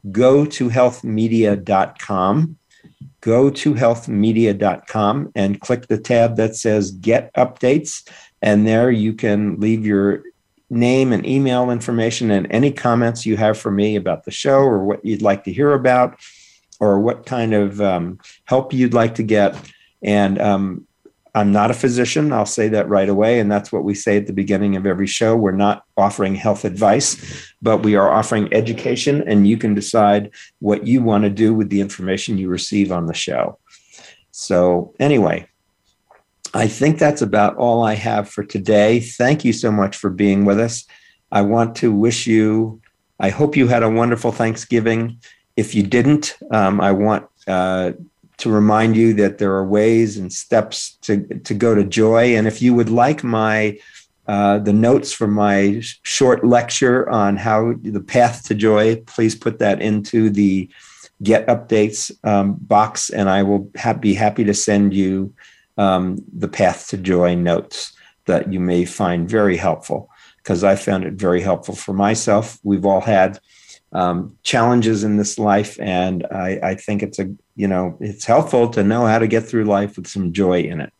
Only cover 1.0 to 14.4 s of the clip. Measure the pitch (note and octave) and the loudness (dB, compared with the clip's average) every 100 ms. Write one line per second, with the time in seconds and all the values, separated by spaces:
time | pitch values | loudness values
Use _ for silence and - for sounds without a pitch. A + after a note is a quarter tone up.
1 | A#2 A2 A2+ A2+ G#2+ G2 F#2+ F#2+ - - | -6 -2 0 2 2 0 0 0 0 -6
2 | - G2 F#2 C3+ E3 D#3+ _ _ - _ | -6 -2 0 0 -2 -6 _ _ -20 _
3 | - _ A2+ A#2 C#3 C#3 D3+ B2 A#2+ A#2 | -20 _ 0 2 2 2 -2 2 0 0
4 | - G#2 G#2+ A2+ A2+ G2 G2+ F2+ - A2 | -4 0 2 2 0 2 -2 -2 -6 -2
5 | G#2 C3 - - G2 G2+ - B2 B2 G#2+ | 0 -2 -6 -4 -2 -4 -4 -6 -2 -6
6 | - A#2+ A#2 A2+ A2 A2+ A2+ G#2+ G2 F#2 | 0 2 2 0 -2 -2 -2 0 -2 -4
7 | G2+ A#2+ - - B2+ - B2 D3+ D3+ - | 0 0 0 -2 -2 0 0 0 -2 -16
8 | - - - _ G#2+ G#2 G#2+ A2+ B2 A#2 | -18 -20 -20 _ 0 2 4 2 2 2
9 | G#2+ A2 A2+ G#2 G#2 F2 G#2 A2+ G#2+ G2+ | -2 -2 -2 0 -2 -2 -2 0 0 0
10 | G2+ - - _ _ _ _ A#2 A#2+ C3 | 0 -2 -8 _ _ _ _ 0 2 2
11 | C3 G#2+ - C3+ C3+ B2 B2 A#2+ A#2 A#2 | 2 0 0 0 0 0 0 -2 -2 -2
12 | A2+ A2+ A#2 G2+ - A2+ C#3+ - A#2+ A#2+ | -2 -2 0 0 0 0 0 0 0 2
13 | A#2 A#2 A2 G#2+ G#2+ G#2+ A2 G2+ G#2+ G#2 | 0 -2 -4 0 0 0 -2 0 0 0
14 | F#2 E2 - - | -4 -6 -8 -6